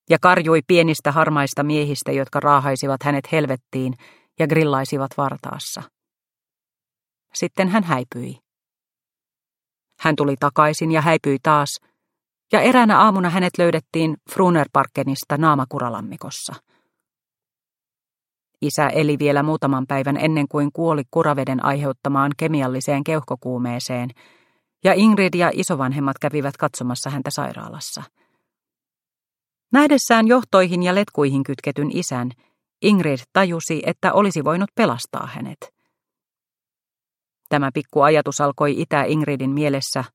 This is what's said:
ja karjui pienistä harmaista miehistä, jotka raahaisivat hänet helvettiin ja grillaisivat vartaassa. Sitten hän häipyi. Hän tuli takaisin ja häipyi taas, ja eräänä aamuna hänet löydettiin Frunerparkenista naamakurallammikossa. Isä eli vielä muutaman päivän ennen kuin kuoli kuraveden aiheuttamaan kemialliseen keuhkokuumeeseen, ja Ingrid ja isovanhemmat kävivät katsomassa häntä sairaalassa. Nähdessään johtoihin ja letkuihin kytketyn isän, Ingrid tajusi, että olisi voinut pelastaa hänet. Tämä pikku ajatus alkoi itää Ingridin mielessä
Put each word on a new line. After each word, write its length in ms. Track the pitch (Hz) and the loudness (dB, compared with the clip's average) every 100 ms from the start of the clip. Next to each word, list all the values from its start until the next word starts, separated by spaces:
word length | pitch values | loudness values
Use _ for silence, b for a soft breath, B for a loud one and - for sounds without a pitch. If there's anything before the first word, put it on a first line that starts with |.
| - | 0
ja 80 | 160 | 4
karjui 400 | 175 175 160 160 - | 4 4 4 2 4
pienistä 440 | 175 165 151 147 | 4 4 2 0
harmaista 520 | 156 160 151 139 - | 2 2 2 0 -2
miehistä, 480 | 147 151 147 139 - | -2 -2 -2 -4 -4
jotka 280 | 139 131 143 | -4 -4 -2
raahaisivat 640 | 143 143 139 135 139 135 | 2 2 2 -2 -4 -2
hänet 280 | 143 143 - | -2 -2 0
helvettiin 600 | 160 143 127 _ 135 127 127 b b b - | 0 0 -4 _ -6 -6 -6 b b b -4
ja 80 | 151 | 0
grillaisivat 640 | 156 151 135 135 143 135 - | 2 2 0 -2 -6 -6 -4
vartaassa. 640 | 135 135 - - - - - _ _ _ _ _ _ _ _ _ _ _ _ _ _ | -4 -6 -12 -12 -12 -14 -16 _ _ _ _ _ _ _ _ _ _ _ _ _ _
Sitten 360 | - 175 - 185 | -8 -4 -2 0
hän 140 | 220 | 0
häipyi. 560 | 175 131 123 120 127 131 _ _ _ _ _ _ _ _ _ _ _ _ _ _ _ - | 0 -4 -6 -10 -12 -14 _ _ _ _ _ _ _ _ _ _ _ _ _ _ _ -4
Hän 160 | 160 151 | -2 0
tuli 200 | 143 139 | 0 0
takaisin 520 | 143 - 151 156 165 | 0 2 2 2 0
ja 100 | 160 | 0
häipyi 360 | 156 160 143 139 | 2 2 0 -2
taas, 260 | 160 151 143 - _ _ _ _ _ _ _ | 2 2 0 -8 _ _ _ _ _ _ _
ja 100 | 180 | 2
eräänä 380 | 247 254 220 185 | 4 4 6 6
aamuna 300 | 214 190 180 | 4 4 0
hänet 280 | 185 180 - | 0 0 0
löydettiin 600 | 170 165 - 160 160 151 - | 0 0 -2 -2 -2 -4 -6
Frunerparkenista 1040 | - 180 165 139 139 135 - 131 135 - 143 | 2 4 4 2 2 0 -2 -4 -4 -4 0
naamakurallammikossa. 1160 | 160 139 123 143 123 110 113 - - - - - _ _ _ _ _ _ _ _ _ _ _ _ _ _ _ _ _ _ _ - | 2 2 -2 -4 -6 -6 -10 -14 -14 -14 -14 -16 _ _ _ _ _ _ _ _ _ _ _ _ _ _ _ _ _ _ _ -8
Isä 260 | 147 - 139 | -4 -2 0
eli 320 | 147 151 143 | 0 0 0
vielä 240 | 143 143 | 0 2
muutaman 440 | 151 156 139 135 131 | 0 0 0 -2 -2
päivän 300 | 139 135 139 | -4 -2 -2
ennen 300 | 156 156 143 | 0 0 -2
kuin 220 | 147 143 | -2 -2
kuoli 300 | 160 165 147 127 | -2 -2 -2 -2
kuraveden 540 | 165 160 139 131 131 139 | 0 0 0 -2 -2 -2
aiheuttamaan 680 | 143 143 131 139 139 143 - | -2 -4 -4 -2 0 -2 -2
kemialliseen 680 | 160 151 131 131 147 143 | -2 -2 -2 -4 -2 -2
keuhkokuumeeseen, 1080 | 147 156 - 127 127 123 120 120 - 123 123 - b b b b b _ | -2 -4 -4 -8 -6 -6 -4 -6 -6 -6 -8 -12 b b b b b _
ja 100 | 185 | 2
Ingrid 400 | 180 220 202 185 | 4 6 4 2
ja 180 | 175 170 | 2 0
isovanhemmat 640 | - 185 143 131 143 139 135 | 0 -2 -2 -2 -2 -4 -2
kävivät 400 | 147 147 139 - | -4 -2 -4 -4
katsomassa 520 | 147 - 123 120 139 | -4 -4 -6 -6 -6
häntä 200 | 139 139 | -6 -6
sairaalassa. 720 | 147 135 113 110 143 - - - _ _ _ _ _ _ _ _ _ _ _ _ _ _ _ _ | -6 -8 -10 -14 -14 -14 -14 -16 _ _ _ _ _ _ _ _ _ _ _ _ _ _ _ _
Nähdessään 560 | 262 294 269 - 226 220 | 2 4 4 4 4 6
johtoihin 560 | 254 - 190 180 180 | 4 4 4 4 2
ja 120 | 180 190 | 0 0
letkuihin 480 | 214 - 143 135 | 0 0 0 0
kytketyn 460 | 135 131 - 147 147 | -2 -6 -6 -4 -4
isän, 380 | 175 - 127 123 - _ _ _ _ | -4 -4 -6 -6 -10 _ _ _ _
Ingrid 380 | 208 202 156 131 - | 2 4 2 -2 -2
tajusi, 480 | 190 190 165 - 160 - | 0 0 -2 -4 -4 -4
että 280 | - 190 | -2 0
olisi 300 | - 202 160 | 2 2 0
voinut 260 | 147 170 202 - | -2 -2 -2 0
pelastaa 540 | 202 120 - - - | 0 -2 -8 -10 -10
hänet. 400 | - 131 147 - _ _ _ _ _ _ _ _ _ _ _ _ _ _ _ _ _ - | -10 -12 -14 -20 _ _ _ _ _ _ _ _ _ _ _ _ _ _ _ _ _ -2
Tämä 200 | 147 139 | -2 0
pikku 280 | 151 - 151 | -4 -4 2
ajatus 400 | 143 156 143 - | 4 4 0 -2
alkoi 400 | 143 - 147 - | -2 0 -2 -2
itää 240 | 151 147 135 | -2 -2 0
Ingridin 440 | 156 147 135 135 | 0 -2 -2 -2
mielessä 540 | 143 151 139 - 135 127 | -2 -2 -2 -4 -6 -8